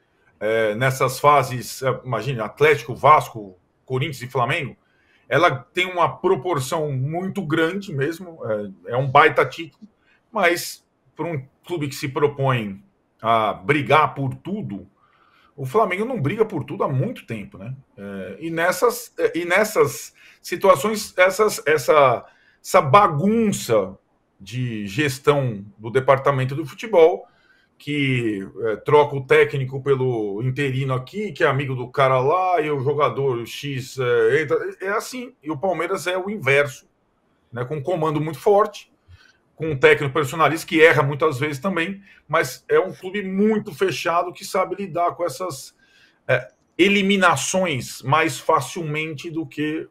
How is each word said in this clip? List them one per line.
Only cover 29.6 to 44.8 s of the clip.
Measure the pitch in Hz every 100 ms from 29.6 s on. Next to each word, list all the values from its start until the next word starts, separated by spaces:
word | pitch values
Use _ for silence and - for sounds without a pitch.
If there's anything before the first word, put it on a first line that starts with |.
| 127 135
pelo | 135 135 131 120 104 98
interino | 127 131 143 127 139
aqui, | 127 131 196 214
que | 143
é | 160
amigo | 131 139 131
do | 120
cara | - 135 131
lá, | 131 175 185 180
e | 151
o | 147
jogador | 131 147 139 117 139 120 113
X, | - 143 135 107 -
é, | 127 120 113 139
entra, | 151 160 180 196
é | 185
assim. | 214 214 254 247 -
E | 147
o | 156
Palmeiras | 190 165 170 185 156
é | 185
o | 185
inverso, | 214 131 139 143 127 _ _ _ _ _ _ _
né? | 117
Com | 123 156
um |
comando | 131 180 156 151
muito | 151 160
forte, | - 202 214 - - _ _ - _ _ _ -
com | 151
um | 135
técnico | 156 151 143
personalista | 147 143 170 147 160 -
que | 160
erra | 160 151
muitas | 139 147 160 127
vezes | 151 139
também, | 196 170 165 196 - _ -
mas | 160 170 - -
é | 151
um | 185
clube | - 185 196
muito | 190 190 214 220 208
fechado | 151 190 135 170 170 180
que | 170
sabe | - 196 180
lidar | 185